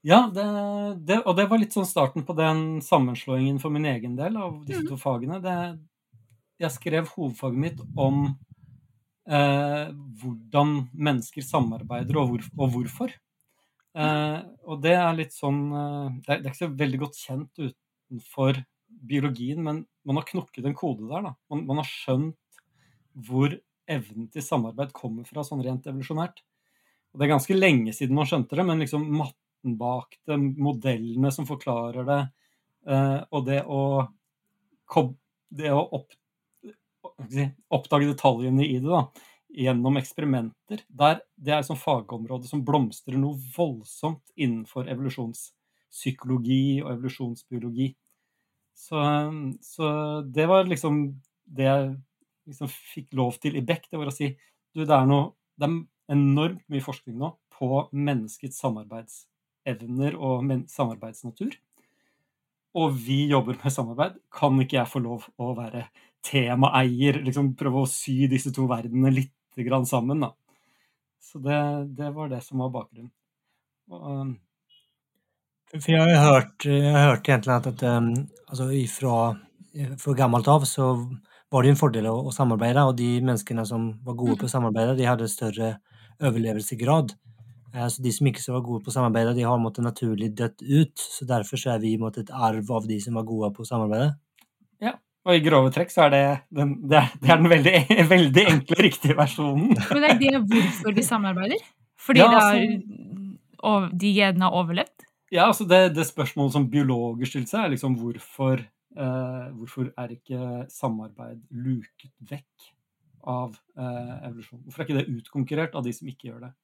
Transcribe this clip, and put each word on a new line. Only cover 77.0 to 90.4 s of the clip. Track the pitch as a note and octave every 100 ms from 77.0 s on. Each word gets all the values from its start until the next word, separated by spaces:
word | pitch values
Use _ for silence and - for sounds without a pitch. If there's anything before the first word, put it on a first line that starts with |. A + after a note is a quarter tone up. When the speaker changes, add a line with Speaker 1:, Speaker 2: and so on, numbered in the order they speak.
| C#3+
Speaker 3:
hørt | A#2+ -
egentlig | B2+ A#2
at, | B2 B2+
at, | A#2+
um, | B2 A#2+ A#2 A#2+ C#3+ _
altså, | _ B2+ C3
ifra, | C3+ A#2+ - C3 A#2 A#2 G#2 - _ - D3 C3+ C3
fra | D3 C3+
gammelt | B2+ A#2 A2+
av | D3+
så | C3+ - C3 B2 B2 B2+ _ _ _
var | C3+
det | C3
jo |
en | C#3+
fordel | C#3+ A2+ A2
å, | A#2
å | C3+
samarbeide, | - C3 A2 A#2 C3
og | C3+ B2
de | A#2+ B2
menneskene | B2+ A2+ G2+ A#2 G#2+
som | A#2 A2+ A2
var | B2 A#2+
gode | B2 G#2
på |
å | B2
Speaker 2:
Mm. |
Speaker 3:
samarbeide, | C3 A#2 A2 A#2 C3
de | B2
hadde | A#2+ A2+
større | - A2 G#2 A2+ G#2+ _ - - _
overlevelsesgrad. | C#3+ A2+ A2+ G#2+ G#2 A#2+ A#2+ D#3+ B2+ - - - - - -
Eh, | B2 A#2+
så | A#2+
de | B2
som | G#2 C#3
ikke | A2
så | -
var | B2+
gode | A#2+ A#2
på | B2+
å | C3
samarbeide, | B2 A2+ A2+
de | A#2+ A#2+
har | B2
måttet | A2+ G#2+
naturlig | A#2+ A2 A#2+ G#2+ A2
dødt | G#2+